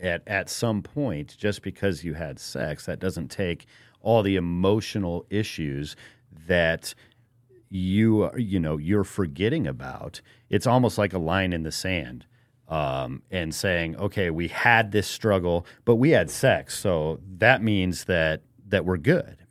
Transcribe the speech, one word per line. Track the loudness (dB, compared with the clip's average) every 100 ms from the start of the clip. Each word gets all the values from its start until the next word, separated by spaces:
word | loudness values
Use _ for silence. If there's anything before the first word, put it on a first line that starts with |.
at, | -4 -4 -4
at | -4 -4
some | -4 -2 -2
point, | -4 -6 -4 -4 -8 -4
just | -2 -2
because | -6 -4 -2 -2
you | -4 -6
had | -8 -10
sex, | -10 -6 -6 -6 -8
that | -6
doesn't | -4 -6 -8
take | -4 -4 -4 -10 -20 _ _
all | 2 4
the | 4 2
emotional | 0 2 2 2 0 -4 -2 -4 -4
issues | -4 -4 -4 -6 -6 -8 -12 -20 _ _ -8 2
that | 4 4 0 -6 -16 _ _ _ _ _ _ -10
you, | -4 0 4 4 4 2 -2
you | -2 -2
know, | 0 -2
you're | 0 0
forgetting | 0 -2 -4 0 0 0 -4
about. | -6 -10 -12 -14 -16 -20 _ -2
It's | 0 4
almost | 4 4 2
like | 0
a | 0
line | 0 0 0
in | -2
the | -4
sand, | -6 -4 -4 -4 -12 -18 _ _ _ -6
um, | -4 -2 -4 -6 -10 -8
and | -6 -4
saying, | -2 0 0 0 -4
"Okay, | -4 -2 -2
we | -2 -4
had | 0 4 6 4
this | 0 -2
struggle, | -2 2 2 2 0 -2 -2
but | 2 4
we | 6
had | 4 2
sex, | 0 2 2 -2 -6
so | -2 0 -2 -4 -10 2
that | 4 4
means | 2 0 0 -4 -2
that, | 0 0 -2 -8 _ -4
that | -2 0
we're | 0
good," | 2 0 -2 -14 -6